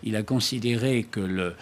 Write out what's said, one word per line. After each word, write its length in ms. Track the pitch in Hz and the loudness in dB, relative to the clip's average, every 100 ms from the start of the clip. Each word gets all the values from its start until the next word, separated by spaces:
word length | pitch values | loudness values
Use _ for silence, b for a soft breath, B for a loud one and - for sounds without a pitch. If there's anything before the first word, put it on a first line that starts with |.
il 120 | - | -2
a 80 | 107 | -2
considéré 800 | 104 131 110 127 117 117 131 127 | 0 0 0 0 0 2 2 2
que 160 | 107 - | 0 -2
le, 340 | 95 92 90 85 | -2 0 -2 -4